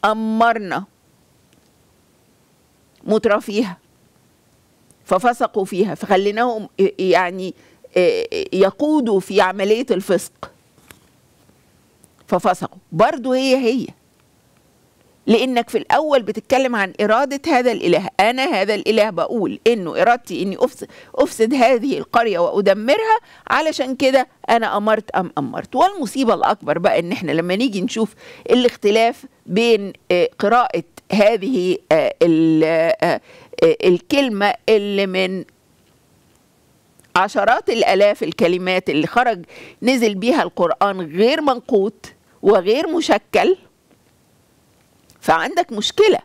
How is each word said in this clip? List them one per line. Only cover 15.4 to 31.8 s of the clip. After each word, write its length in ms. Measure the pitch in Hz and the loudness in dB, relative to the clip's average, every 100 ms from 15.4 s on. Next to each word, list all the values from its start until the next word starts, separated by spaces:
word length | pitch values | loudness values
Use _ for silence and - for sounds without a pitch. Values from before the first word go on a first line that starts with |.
| 262 247 233 | 2 -2 -2
في 80 | 220 | -6
الأول 440 | - 262 302 277 | -2 -2 2 0
بتتكلم 540 | 208 220 - 262 262 233 | -2 -10 -2 0 0 -2
عن 180 | 190 - | -4 -2
إرادة 500 | 208 220 277 277 311 | 0 0 0 -4 0
هذا 200 | 269 247 | 0 0
الإله، 380 | 220 - 175 190 - | 0 0 0 -2 0
"أنا 240 | 208 254 | 0 0
هذا 320 | 277 226 196 214 | -2 -2 -2 -2
الإله 340 | - 220 214 | 0 0 0
بقول 500 | 175 160 240 180 - 220 | 0 -4 -2 -4 0 0
إنه 340 | 233 170 104 | 0 -2 0
إرادتي 420 | 214 240 - 160 | 2 0 -2 -6
إني 140 | 185 185 | -6 -2
أفس-، 260 | 247 - - - - - | -4 -4 -20 -20 -14 -4
أفسد 380 | 370 - 220 | -4 0 0
هذه 440 | 269 240 254 262 196 | 2 2 2 0 -6
القرية 420 | - 240 233 175 | -2 -2 0 0
وأدمرها، 800 | 175 196 196 196 220 415 440 440 _ - - | 0 0 2 0 0 0 2 0 _ -20 -4
علشان 460 | 262 311 302 262 254 | -2 0 -4 -6 0
كده 320 | 269 262 247 _ - | 2 2 0 _ -2
أنا 280 | 233 220 196 | 0 0 -2
أمرت 320 | 208 220 - | 0 0 0
أم 200 | - 180 - | -4 -4 -6
أمرت". 380 | 135 113 - 349 | -6 -8 -6 0
والمصيبة 580 | 359 403 226 254 240 | 0 0 -8 -2 0
الأكبر 440 | 190 - 202 143 156 | 2 0 -2 -2 0
بقى 220 | 185 - | 2 0
إن 120 | 170 | -2
إحنا 200 | 233 165 | -6 -2
لما 240 | 156 175 190 | -2 -2 -2
نيجي 260 | 254 196 | -2 -2
نشوف 320 | 185 - 220 _ - - - | -6 -4 -6 _ -20 -20 0
الاختلاف 760 | 247 240 - 208 214 233 240 - _ - | 2 2 0 0 2 2 -2 -16 _ -4
بين، 480 | 180 233 220 196 - _ | 0 2 2 0 -14 _
آه، 180 | 180 170 _ | 0 0 _
قراءة 440 | 202 233 240 180 - - _ | 0 2 0 -4 -8 -20 _
هذه، 680 | 202 208 226 196 254 180 175 | 2 4 2 -2 -2 0 -2